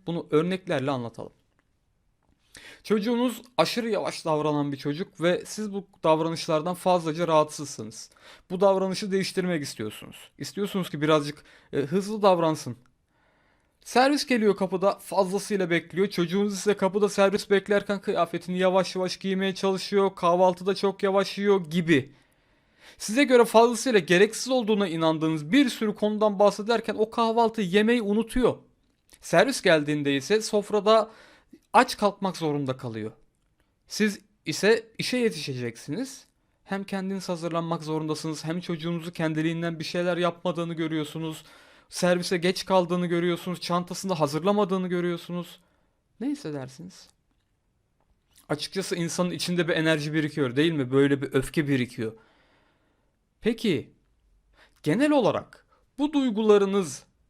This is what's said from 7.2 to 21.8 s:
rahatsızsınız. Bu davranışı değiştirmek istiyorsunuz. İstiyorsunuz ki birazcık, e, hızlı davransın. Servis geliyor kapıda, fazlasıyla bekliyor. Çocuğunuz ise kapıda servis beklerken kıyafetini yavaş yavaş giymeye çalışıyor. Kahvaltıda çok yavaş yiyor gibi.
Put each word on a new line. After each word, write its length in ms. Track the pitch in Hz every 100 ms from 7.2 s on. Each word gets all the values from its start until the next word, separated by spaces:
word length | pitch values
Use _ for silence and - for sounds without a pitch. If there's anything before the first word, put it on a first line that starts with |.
| 165
rahatsızsınız. 840 | 156 151 - 143 - 110 - - _ - - -
Bu 100 | 180
davranışı 520 | 196 190 190 180 208
değiştirmek 500 | 196 185 - 180 170
istiyorsunuz. 540 | 135 - 107 - - - - -
İstiyorsunuz 520 | - - 202 196 175
ki 100 | 147
birazcık, 440 | 151 156 147 147 - - -
e, 40 | 143
hızlı 440 | 143 180 196 214
davransın. 540 | 202 180 165 156 123 120 _ _ _ _ _ _ _ _ _ _
Servis 420 | - 233 269 285 -
geliyor 300 | 247 214 185
kapıda, 420 | 185 185 196 -
fazlasıyla 720 | - 180 190 196 - 202 175
bekliyor. 360 | 170 165 160 202
Çocuğunuz 480 | - 165 190 208
ise 220 | 196 208 196
kapıda 320 | 190 202 202
servis 420 | 196 196 196 -
beklerken 500 | 196 196 202 196 196
kıyafetini 580 | 214 185 170 165 175 180
yavaş 380 | 185 190 180 185
yavaş 200 | 185 -
giymeye 380 | 190 190 190
çalışıyor. 600 | 185 196 190 - 202 196
Kahvaltıda 600 | 190 175 180 185 180 185
çok 280 | 190 196 190
yavaş 360 | 196 196 190 -
yiyor 320 | 202 196 156
gibi. 420 | 170